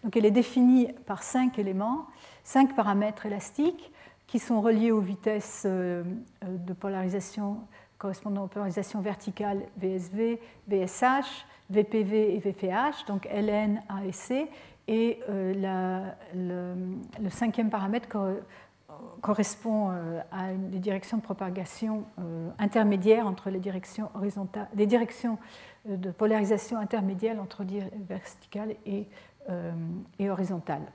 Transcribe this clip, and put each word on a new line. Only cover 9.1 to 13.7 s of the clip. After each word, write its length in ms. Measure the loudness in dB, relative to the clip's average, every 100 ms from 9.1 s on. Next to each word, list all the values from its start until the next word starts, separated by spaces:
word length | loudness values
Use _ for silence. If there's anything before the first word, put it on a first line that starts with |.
| -4 -8 -4 -2 -2 -6 -6
V 180 | -4 -4
S 140 | -4
V, 300 | -2 0 -2 -8 -20 -2
V 140 | 0
S 200 | 0 2
H, 220 | 2 2 0 -10 -16 -20 0
V 160 | 2 4
P 180 | 2
V 320 | 4 4 4 2
et 40 |
V 120 | -2
P 160 | -2 0
H, 400 | 2 0 -2 -4
donc 180 | -4 -2
L 160 | 0 2
N, 340 | 2 2